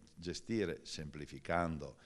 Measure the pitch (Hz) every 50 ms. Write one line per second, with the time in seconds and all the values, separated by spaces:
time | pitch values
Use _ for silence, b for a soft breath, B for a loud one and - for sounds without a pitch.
0 | - - - - 85 90 85 - - - 113 110 98 82 - - - - - 82
1 | 78 73 - 73 73 - 73 69 - - 85 87 87 82 80 73 71 67 - b
2 | b